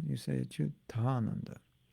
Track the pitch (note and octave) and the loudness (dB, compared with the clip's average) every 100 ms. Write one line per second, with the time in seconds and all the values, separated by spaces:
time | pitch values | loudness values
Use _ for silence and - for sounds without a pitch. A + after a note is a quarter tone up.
0 | D#3 C3 - - - - D3+ - - - | 0 -2 0 0 0 0 -2 -2 -6 0
1 | A#2 C3 A2 - - - - _ _ | 2 4 2 0 -4 -10 -16 _ _